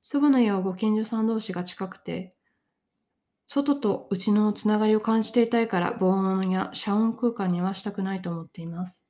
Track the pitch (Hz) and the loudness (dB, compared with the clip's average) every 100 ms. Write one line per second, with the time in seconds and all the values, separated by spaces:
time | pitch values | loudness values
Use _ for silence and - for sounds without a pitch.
0 | - 285 285 269 226 196 185 180 214 214 | -2 2 4 6 4 2 -2 0 0 2
1 | 220 226 220 220 214 180 185 - 185 - | 0 0 0 0 -4 -6 -6 -8 -10 -8
2 | - 170 185 _ _ _ _ _ _ _ | -8 -8 -8 _ _ _ _ _ _ _
3 | _ _ _ _ - 277 285 285 214 - | _ _ _ _ -4 -2 0 0 0 -2
4 | - 185 214 208 214 208 214 214 214 214 | -4 -4 2 4 2 2 0 2 4 2
5 | 214 220 220 240 233 233 226 185 175 - | 2 0 2 2 2 2 0 0 -2 0
6 | 185 190 190 190 190 185 - - - 202 | 2 2 2 0 0 -2 -2 -6 -2 2
7 | 226 220 240 233 185 175 180 190 208 202 | 0 0 -2 0 -2 0 -2 -4 -8 -6
8 | 190 190 180 165 160 - 165 165 185 - | -4 -4 -6 -8 -10 -12 -10 -8 -8 -10